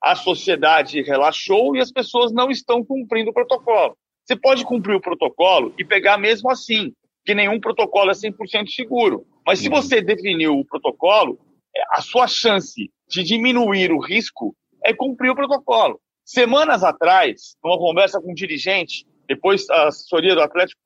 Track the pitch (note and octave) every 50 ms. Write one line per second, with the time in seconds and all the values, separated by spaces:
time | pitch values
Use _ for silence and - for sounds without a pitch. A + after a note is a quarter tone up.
0 | - D3+ F3+ - - F3+ E3+ - - F#3 F3 C#3+ D3+ D#3 D#3+ D#3 C#3+ - - D3
1 | C3 C#3+ C#3 C3+ C#3+ D#3 - - - - F#3+ G#3 B3 C#4 C#4 C4 B3+ B3 - C4
2 | B3 - - A#3+ A#3+ A#3 A3+ A#3+ B3+ C4+ C4 - - - A#3+ A#3+ A#3 - C4+ C4+
3 | B3 G#3 A#3 A3 A3 A3 A3 A#3+ A#3+ A#3+ C4+ - - A#3 A3+ G3+ D#3+ A#2+ - _
4 | _ _ _ _ _ - B3+ - - C#4 C4+ B3 A#3 - B3 A#3 F3+ G3+ G#3 F#3+
5 | - F3+ E3+ - - B2+ - - E3+ F#3+ F#3 D3+ B2 G#2+ - - F#3+ - G#3 G3
6 | - G3+ G#3 G3+ G3+ G#3+ A#3 G3+ G#3+ B3 C4 A#3+ - - A3+ G#3+ G3 - - _
7 | _ _ _ _ - - G#3 G#3 G#3 G3 A3 A3+ - C5+ - - A4 - - G#4
8 | G4 F#3+ G3 G3+ G#3 G#3+ G3+ - A3 F3+ - G#3 G#3+ - - - B3+ A3 B3+ A#3+
9 | A3+ F#3+ A#2 - - _ _ _ - E3 G3 F3+ - C#4 C#4+ D4 A#3+ - B3+ A3
10 | F#3 F3 G#3+ F3 F3+ G3+ F3+ E3 D#3+ D#3 D3 C#3 C#3 - C#3+ - - C#3+ A#2+ -
11 | D3+ F3+ G#3 A3 F3+ B2+ A#2+ - _ _ _ _ _ _ - - - - - D3
12 | - - - B3 B3 - - - - A3+ G3+ F#3+ - - - A#2+ G2+ - _ _
13 | _ - - F3+ F3+ D#3+ A3+ A3+ A#3 B3+ B3 B3 A#3+ G3+ G3 F#3+ F#3 E3+ E3 D3
14 | - - F#3 A3+ - - - - - G#2 - _ _ _ _ - - A3 A3+ -
15 | B3+ C4+ B3 - B3+ B3+ C4 C#4 C#4 C4 C#4+ C#4 C#4+ - A#3 A3+ G3+ C#3 A2 -
16 | _ _ _ _ _ - - B3+ A#3+ A#3 B3 C#4+ D#4 D#4 C4 G3 F#3+ E3 - -
17 | E3 E3+ F#3 F#3+ E3+ B2+ - - - - - _ - E3 F3+ D#3+ F3 E3+ D#3+ F3
18 | G3 F#3 G3 G3 E3 F3+ F3 D3+ F#3+ F3 D#3+ C#3 B2+ F#3 G3 F#3+ E3+ - - -
19 | - _ _ _ _ - C3+ B2 - F#3+ G3 F#3+ - - - E3 D3+ D3+ C#3+ -
20 | - - F3 D#3+ E3 F#3+ F3+ D#3+ D3+ D3 - F3 F#3 F3 - _ _